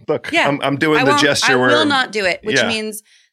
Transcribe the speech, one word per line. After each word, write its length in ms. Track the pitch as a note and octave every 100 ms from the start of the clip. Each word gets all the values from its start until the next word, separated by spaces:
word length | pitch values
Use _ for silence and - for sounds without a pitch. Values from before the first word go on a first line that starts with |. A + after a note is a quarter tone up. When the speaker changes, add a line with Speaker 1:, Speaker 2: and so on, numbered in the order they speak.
| -
Speaker 1:
look, 220 | D3 -
Speaker 2:
Yeah. 160 | E4 C4
Speaker 1:
I'm, 120 | C#3+
I'm 140 | C#3 C#3
doing 240 | D#3 D3+
Speaker 2:
I 40 |
Speaker 1:
the 60 | -
Speaker 2:
won't, 120 | G3
Speaker 1:
gesture 300 | C#3+ C#3 -
Speaker 2:
I 40 | B3+
Speaker 1:
where 120 | B3+
Speaker 2:
will 160 | D4 D4+
not 260 | C4+ B3+
do 120 | G#3
it, 160 | F#3 -
which 120 | G#3+ A3
Speaker 1:
Yeah. 120 | G#3+
Speaker 2:
means 340 | A3 G#3+ G#3 - _ _